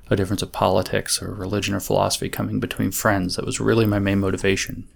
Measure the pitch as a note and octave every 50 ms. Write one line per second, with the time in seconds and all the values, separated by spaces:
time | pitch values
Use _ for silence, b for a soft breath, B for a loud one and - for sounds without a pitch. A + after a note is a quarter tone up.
0 | B - A#2+ G2 F#2+ F#2 G#2 F2+ F#2+ F2+ - - G2 F#2+ F#2 G2 F#2+ - - G2+
1 | F#2+ - - - - F2+ G2 G2+ F#2+ F#2+ G2+ G#2 G2 G2+ G2 G2 - - G#2+ G2
2 | G2 G2 - - F#2+ F#2+ - - G#2 G#2 G#2+ G#2 G2+ - - - A2 G2+ - -
3 | - A2 G2+ G2 F#2 F2+ - - - - - - - A2 A2+ A2+ A2+ G#2+ G#2 G2+
4 | G2+ G2+ G2 G2 G2 F#2+ F#2+ F#2 - G2 G2 G2 - - - - - - -